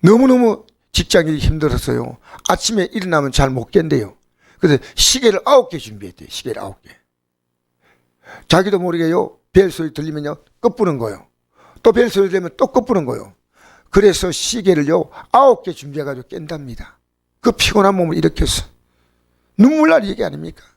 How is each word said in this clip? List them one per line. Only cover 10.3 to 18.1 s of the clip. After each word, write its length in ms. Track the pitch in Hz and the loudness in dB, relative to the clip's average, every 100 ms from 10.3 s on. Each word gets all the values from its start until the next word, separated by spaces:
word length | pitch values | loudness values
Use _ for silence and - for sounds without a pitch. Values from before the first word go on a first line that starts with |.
| 151 _ _ | -12 _ _
꺼 160 | 240 - | -4 0
부는 220 | 196 143 | -2 -2
거요. 300 | 113 101 _ _ _ _ _ - | -6 -8 _ _ _ _ _ 0
또 120 | - | 2
벨 160 | 214 240 | 4 2
소리 200 | 196 196 | 2 0
들리면 220 | 190 175 - | -2 -6 -2
또 100 | 262 | 0
꺼 140 | - | 0
부는 240 | 214 214 135 | 0 -2 -2
거요. 280 | 117 104 _ _ _ _ _ _ | -8 -12 _ _ _ _ _ _
그래서 420 | - 208 170 185 | 2 4 2 -4
시계를요, 760 | 160 - 233 190 170 143 170 156 - - | -6 -6 -4 0 2 2 0 -2 -12 -2
아홉 320 | 233 269 233 | 4 4 4
개 80 | - | -2
준비해가지고 560 | 170 139 143 143 131 123 | -12 -12 -10 -10 -10 -12
깬답니다. 720 | - 151 160 139 113 - _ _ _ _ _ | -14 -12 -12 -12 -16 -18 _ _ _ _ _
그 140 | - | -4
피곤한 420 | - - 208 196 196 | -2 -2 2 2 2
몸을 220 | 170 | -2